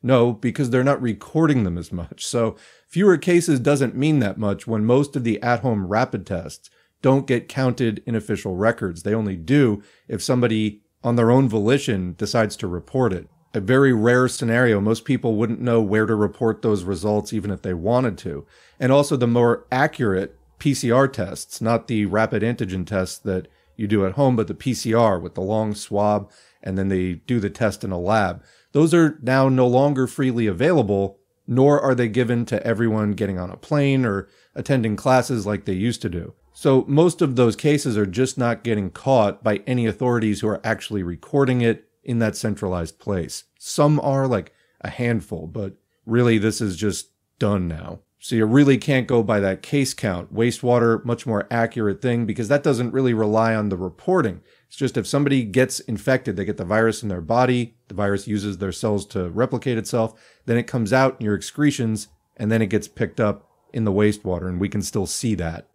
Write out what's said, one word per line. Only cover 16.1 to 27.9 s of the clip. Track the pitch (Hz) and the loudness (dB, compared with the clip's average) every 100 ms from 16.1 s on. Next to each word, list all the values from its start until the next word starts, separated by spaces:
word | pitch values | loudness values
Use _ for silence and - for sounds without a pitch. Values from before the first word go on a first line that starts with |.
report | 107 104 - 113 104 | 0 0 0 -2 0
those | 120 104 | -2 -2
results | 90 92 104 107 104 | -2 -4 -2 -2 -2
even | 110 101 | -6 -6
if | 92 | -8
they | - | -6
wanted | 90 92 123 131 90 | -4 0 0 0 -4
to. | 90 73 - _ _ _ | -10 -10 -14 _ _ _
And | 127 | 2
also | 139 143 139 | 2 2 0
the | 120 | 2
more | 117 117 117 - | 4 4 2 -2
accurate | 127 147 - 117 95 - - _ _ | 0 0 0 0 0 -4 -10 _ _
P | - | -2
C | 131 123 | 0 2
R | 123 135 | 2 2
tests, | 127 92 - - - | 0 -8 -8 -14 -6
not | 113 117 - | -2 -2 -2
the | 113 101 | -2 0
rapid | 104 110 110 | 2 0 0
antigen | 113 120 110 92 87 | -2 -2 -4 -6 -4
tests | 104 92 - | -2 -2 -6
that | 101 92 - _ _ - | -6 -6 -6 _ _ -8
you | 104 | 0
do | 107 95 | 2 2
at | |
home, | 104 135 123 | 2 2 2
but | 113 | -2
the | |
P | 160 135 | -4 -6
C | 110 117 | -4 0
R | 113 113 92 | 2 4 2
with | 87 | -4
the | - | -8
long | 95 107 110 | -4 -2 -2
swab, | 104 - 101 104 104 101 _ _ _ | -6 -4 0 2 0 -4 _ _ _
and | - 95 | -6 -4
then | 98 | 0
they | 95 92 | 0 -2
do | 85 - 123 | -6 -4 -2
the | 98 | -2
test | - 110 - | -2 -2 -2
in | 101 | -8